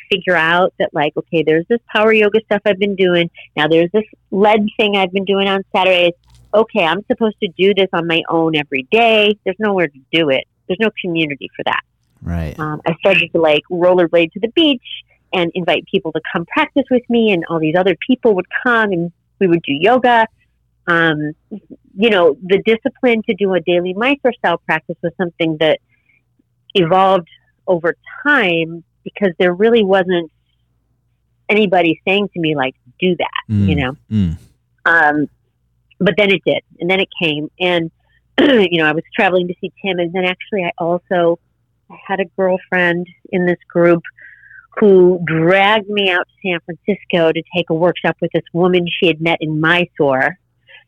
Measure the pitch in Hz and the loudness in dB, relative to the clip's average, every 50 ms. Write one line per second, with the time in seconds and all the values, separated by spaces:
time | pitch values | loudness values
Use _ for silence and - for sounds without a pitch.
0 | - - 202 190 170 - 180 165 160 160 170 175 185 - - - 180 - - 165 | -6 -6 -4 -4 -2 0 0 0 2 2 2 2 2 0 0 -4 -6 -4 -2 -2
1 | 143 156 - - - _ - 165 156 151 156 165 170 - 233 233 - - - 220 | -2 -2 -4 -6 -8 _ -2 -2 0 2 0 0 0 0 -2 -4 -4 -4 -2 0
2 | 214 220 220 220 208 208 202 220 220 - 214 202 - 214 202 185 202 202 202 180 | 2 2 4 4 2 2 2 0 0 -2 -2 -2 0 0 0 0 -2 -2 -2 0
3 | 190 180 175 175 170 170 - - - - _ - 151 151 165 165 170 170 - 214 | 0 2 2 2 0 -2 -6 -12 -20 -10 _ -2 0 2 4 2 2 2 0 -2
4 | 220 - - _ _ _ - 190 202 214 214 220 208 214 - - 226 208 202 202 | -4 -4 -8 _ _ _ -2 2 4 4 4 2 2 0 -2 -2 0 0 0 0
5 | 190 180 180 196 190 180 196 196 196 196 196 196 196 - - 202 185 185 185 175 | 0 -2 -2 -4 -2 -2 0 0 0 0 -2 -2 -4 -4 -2 0 2 2 2 4
6 | 175 175 170 - _ _ _ _ _ _ - 208 226 - - 220 180 156 165 190 | 2 0 0 -4 _ _ _ _ _ _ 0 0 0 0 0 0 0 0 0 -2
7 | 214 - 254 - 233 214 202 _ - 190 160 - 180 196 202 190 196 185 - 175 | -4 -4 -4 -2 -2 -4 -2 _ -6 -8 -2 0 2 2 2 2 0 0 -2 -4
8 | 165 170 165 165 - - - 165 165 165 160 151 147 - - 131 131 - - 220 | -2 -2 -2 -2 -2 -2 -2 0 0 0 0 -2 -4 -4 -6 -8 -4 -2 0 2
9 | 233 226 220 214 208 208 214 - - 196 185 - 214 214 202 190 170 147 147 135 | 2 4 2 2 2 0 -2 -2 -6 -8 -6 -4 -4 -2 0 0 -2 -2 -4 -10
10 | 135 _ - 160 165 147 135 131 - - _ _ _ - 185 175 226 220 - - | -10 _ -2 0 0 0 0 -2 -4 -8 _ _ _ -8 -4 -2 -2 -4 -4 -4
11 | - 185 170 165 160 151 143 131 - - - - - - 110 - - _ _ _ | -6 -6 -4 -4 -4 -4 -6 -10 -14 -14 -14 -14 -10 -8 -8 -8 -8 _ _ _
12 | _ _ _ _ - - 85 85 82 76 - - 156 151 151 - - - 170 - | _ _ _ _ -10 -8 -6 -6 -6 -8 -8 -8 -10 -8 -10 -6 -6 -6 -6 -2
13 | - 202 190 175 175 160 - 175 160 156 151 151 - - 180 175 170 180 180 185 | 0 0 0 0 0 -2 -2 0 2 2 2 0 0 -4 -4 0 2 4 4 4
14 | 175 160 - 170 170 160 - 196 190 226 - - 330 302 285 240 - - - - | 2 2 2 2 0 0 -2 -6 -8 -6 -2 0 0 0 0 -2 -6 -12 -18 -18
15 | - _ _ _ _ _ - 185 175 170 - 185 175 165 160 135 170 - - 196 | -20 _ _ _ _ _ -4 -4 -4 -2 -4 -4 -2 -2 -2 -2 -2 -4 -4 -4
16 | 190 160 156 160 - - - 180 170 - - 294 302 285 - 285 262 - 254 247 | -4 -4 -6 -8 -8 -6 -6 -8 -8 -6 -4 -4 -4 -2 -2 -4 -2 0 -2 -2
17 | 240 - 233 233 226 220 202 170 160 - 165 165 160 156 156 180 185 196 175 - | 0 0 0 0 2 2 0 0 -2 -4 -4 -2 -2 0 0 0 2 0 -2 -2
18 | - - 254 - - 233 208 180 180 - - - - 254 240 226 220 208 190 170 | -2 -2 -2 0 2 2 0 0 -2 -4 -8 -4 -2 0 0 0 0 0 -2 -2
19 | 170 175 - _ _ _ _ - 202 185 170 170 - - 139 143 165 208 247 254 | -4 -6 -8 _ _ _ _ -2 0 2 2 0 0 -4 -4 0 2 2 2 4
20 | - 247 240 226 220 - _ _ _ _ _ _ _ _ _ _ _ - 175 165 | 4 4 4 2 2 0 _ _ _ _ _ _ _ _ _ _ _ -2 0 2
21 | 165 165 156 151 151 147 156 - _ _ 220 196 - - - - _ _ - 190 | 2 0 0 -2 -4 -6 -8 -12 _ _ -18 -18 -18 -20 -20 -20 _ _ -4 -2
22 | 202 233 208 185 175 165 135 - 180 175 190 196 160 214 226 226 - 262 - _ | 0 2 4 4 4 4 2 0 -2 0 0 0 2 2 0 0 -2 -6 -6 _
23 | - 254 233 226 214 - 226 180 202 190 185 175 160 - 175 175 175 180 185 196 | 0 0 0 0 -2 -4 -4 -2 -2 -2 0 0 0 0 0 0 0 -2 -4 -2
24 | 226 262 285 277 - 254 226 - - 190 170 170 _ - 165 160 - - 175 - | -2 -2 -2 0 -2 -2 -2 -2 -2 -2 -2 -2 _ -4 -4 -4 -4 -8 -10 -8
25 | - 170 160 - 190 175 170 - 170 165 160 151 165 156 147 - _ _ _ _ | -8 -8 -6 -6 -6 -6 -4 -4 -4 -2 -2 0 0 0 0 0 _ _ _ _
26 | _ _ _ _ _ _ _ _ _ _ _ _ _ _ - 202 175 160 180 185 | _ _ _ _ _ _ _ _ _ _ _ _ _ _ -2 0 0 2 4 4
27 | 190 190 190 185 170 - _ _ _ _ _ _ _ - 185 170 156 170 - - | 4 4 2 0 -2 -6 _ _ _ _ _ _ _ -2 -2 -2 -2 -4 -4 -6
28 | _ - - - - 285 294 277 220 185 170 165 165 160 165 170 165 _ _ _ | _ -20 -16 -6 -2 0 2 2 2 0 0 -2 -2 -4 -8 -12 -16 _ _ _
29 | - - - - 208 196 165 - 196 180 180 175 208 226 233 233 214 190 190 196 | -18 -18 -6 -4 -4 -2 0 0 0 0 2 2 2 2 4 4 4 2 2 2
30 | 180 175 185 170 170 156 _ _ _ _ _ _ _ _ _ _ _ _ _ _ | 2 0 -2 -2 -4 -6 _ _ _ _ _ _ _ _ _ _ _ _ _ _
31 | _ _ _ _ _ _ _ _ _ - 214 208 220 190 175 180 175 170 160 - | _ _ _ _ _ _ _ _ _ -2 0 0 2 2 2 2 2 0 -2 -2
32 | _ 196 190 202 208 190 - 180 165 156 156 147 131 131 131 _ _ - _ _ | _ -2 -2 -2 -2 -4 -6 -4 -4 -2 -2 -2 -4 -6 -6 _ _ -20 _ _
33 | 180 185 180 - - - - - - - 107 104 101 98 92 85 - - 143 - | -2 -2 -2 -2 -4 -8 -8 -10 -8 -4 -2 0 0 0 0 0 -2 -4 -6 -8
34 | _ - 107 110 98 85 80 - - - _ _ _ _ _ _ - 156 165 165 | _ -6 -2 -2 0 -2 -2 -6 -12 -20 _ _ _ _ _ _ -2 0 2 4
35 | 156 147 147 151 147 - _ _ _ _ _ _ _ _ _ _ _ _ _ - | 4 2 2 0 -2 -6 _ _ _ _ _ _ _ _ _ _ _ _ _ -2
36 | 185 190 208 - 208 196 196 170 - 202 190 - - _ _ - 180 175 190 190 | -2 0 2 2 2 0 0 0 0 -2 -2 -2 -4 _ _ -8 -4 -2 -2 -2
37 | 190 - - - 180 160 151 147 151 - - - 185 180 175 175 165 165 - _ | -2 -4 -6 -6 -4 -4 -4 -4 -6 -10 -8 -6 -4 -2 -2 -2 -2 -4 -8 _
38 | _ _ _ _ _ _ _ - - 294 269 226 196 170 175 165 156 156 151 160 | _ _ _ _ _ _ _ 0 2 4 4 2 2 2 0 0 0 0 0 -2
39 | - _ - - 220 190 175 185 180 175 180 - - 190 - _ - 202 185 175 | -6 _ -4 -2 0 2 2 0 -2 -2 -6 -8 -12 -12 -12 _ -8 -6 -4 -4
40 | 175 165 170 190 185 180 185 - - - - 202 180 170 - - 175 165 175 175 | -4 -4 -4 -4 -2 -4 -4 -6 -8 -8 -6 -6 -4 -6 -6 -6 -4 -4 -4 -4
41 | - - 196 175 175 170 170 170 _ _ _ _ _ _ _ _ _ - - - | -4 -4 -2 0 0 0 0 -2 _ _ _ _ _ _ _ _ _ -20 -20 -20
42 | - - 196 185 196 175 _ - 190 185 185 190 - _ - 180 180 175 170 175 | -10 -6 -6 -4 -6 -6 _ -4 -2 -2 -2 -2 -4 _ -2 0 0 0 0 -2
43 | 180 175 175 _ - - - 185 180 175 175 - _ - - 175 170 170 175 170 | -6 -10 -14 _ -12 -6 -4 -2 0 0 -2 -2 _ -4 0 2 4 4 4 2
44 | - - - - - - - - - - - - - _ _ - 226 208 190 185 | 0 -6 -16 -20 -20 -20 -20 -20 -20 -20 -20 -20 -20 _ _ 2 4 6 8 8
45 | 180 180 185 175 175 151 160 160 160 165 190 196 196 202 214 220 196 196 208 208 | 8 6 4 2 -2 -2 -2 0 2 2 4 4 4 2 2 0 -2 -2 -4 -2
46 | 202 190 180 175 - - _ _ - 190 175 165 - - 170 - _ - 202 185 | 0 0 0 -2 -4 -6 _ _ -6 -6 -6 -6 -6 -10 -14 -8 _ -4 -4 -4
47 | - - - 175 165 160 156 165 160 - - 180 170 - 165 160 170 180 165 - | -4 -2 0 2 2 2 0 -2 -6 -6 -6 -6 -4 -2 -2 0 0 0 0 0
48 | - 175 160 - - 165 - 170 - _ - 170 180 180 180 180 175 175 - - | -2 -4 -4 -2 -4 -4 -4 -4 -6 _ -2 0 2 2 2 2 0 -2 -2 -2
49 | - 170 156 156 160 165 170 - 165 156 156 151 156 160 170 175 180 170 _ - | 0 0 0 0 -2 -2 -2 -2 -2 -4 -2 0 0 2 2 0 0 -2 _ -2
50 | 156 139 135 127 131 143 180 - _ _ _ _ _ _ - - _ | 0 0 0 0 0 -2 -4 -6 _ _ _ _ _ _ -20 -20 _